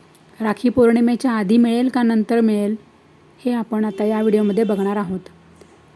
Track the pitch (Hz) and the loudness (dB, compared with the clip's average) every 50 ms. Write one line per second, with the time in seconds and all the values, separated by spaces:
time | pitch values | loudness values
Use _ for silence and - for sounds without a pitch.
0 | _ _ _ - _ _ - - 220 214 202 - - 247 208 254 240 233 233 240 | _ _ _ -20 _ _ -12 -6 -4 -4 -4 0 -2 0 2 4 4 4 4 2
1 | 240 240 240 - - 262 226 214 208 180 226 240 233 226 233 240 247 254 - 254 | 2 0 0 0 -2 -2 -2 -2 0 2 4 4 4 2 2 0 -2 0 0 0
2 | 240 226 226 220 208 - 233 233 226 220 208 208 208 202 220 214 - _ _ _ | 0 2 0 0 0 0 0 0 2 2 0 0 -2 -4 -4 -6 -10 _ _ _
3 | _ _ _ _ _ _ _ _ - 247 240 233 220 226 214 214 214 214 196 196 | _ _ _ _ _ _ _ _ -6 -4 -4 -4 -4 -4 -4 -4 -4 -4 -4 -4
4 | 208 208 220 214 220 220 202 214 208 202 190 208 226 202 214 190 196 202 208 208 | -2 -2 -2 0 0 2 2 2 2 0 0 0 0 0 0 -2 -2 -2 -2 -4
5 | 202 170 190 180 - - - - - - - - - - - _ _ _ - | -4 -6 -8 -10 -10 -14 -20 -20 -20 -20 -20 -20 -20 -20 -20 _ _ _ -6